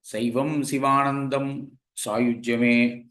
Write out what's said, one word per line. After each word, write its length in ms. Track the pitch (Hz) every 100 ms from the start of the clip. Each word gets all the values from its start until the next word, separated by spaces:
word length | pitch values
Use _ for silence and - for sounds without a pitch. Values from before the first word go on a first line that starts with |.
"சைவம் 600 | - 110 120 117 143 151
சிவானந்தம் 1040 | 135 139 139 139 139 139 135 135 135 139 - - _ -
சாயுஜ்யமே." 1000 | - 107 123 117 117 117 120 120 120 120 -